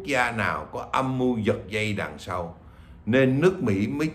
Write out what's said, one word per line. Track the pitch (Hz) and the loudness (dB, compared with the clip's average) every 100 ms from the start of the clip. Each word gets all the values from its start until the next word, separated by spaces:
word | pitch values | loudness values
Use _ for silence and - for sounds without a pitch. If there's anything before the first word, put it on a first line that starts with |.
| - | -2
gia | 131 120 | 0 0
nào | 113 92 76 78 | 0 0 -2 -6
có | 127 - | -10 -2
âm | 127 131 131 | -2 0 2
mưu | 127 113 | 0 2
giật | 104 101 - | 0 -2 -2
dây | 107 107 | -2 -2
đằng | 98 76 76 | -2 -6 -8
sau, | - 90 85 - - - - - 107 | -8 -6 -6 -12 -20 -20 -20 -10 2
nên | 127 131 135 | 4 6 6
nước | 180 190 | 4 2
Mỹ | 113 98 117 | 0 0 0
mới | 143 160 | 0 -4